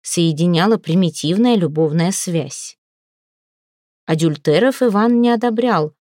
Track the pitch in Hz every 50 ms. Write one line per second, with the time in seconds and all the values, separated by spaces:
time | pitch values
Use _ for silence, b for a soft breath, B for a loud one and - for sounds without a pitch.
0 | _ - - 175 170 165 151 143 170 175 175 160 180 220 226 214 - - 160 196
1 | 185 160 156 - - 151 180 202 240 247 233 208 175 151 151 151 160 151 147 170
2 | 165 180 190 - - 185 170 165 135 135 - - - - - _ _ _ _ _
3 | _ _ _ _ _ _ _ _ _ _ _ _ _ _ _ _ _ _ _ _
4 | _ - 160 156 165 160 147 139 _ 156 147 170 233 269 262 - 254 240 196 208
5 | 220 240 240 233 240 240 240 226 247 240 220 220 247 247 214 165 151 151 _ _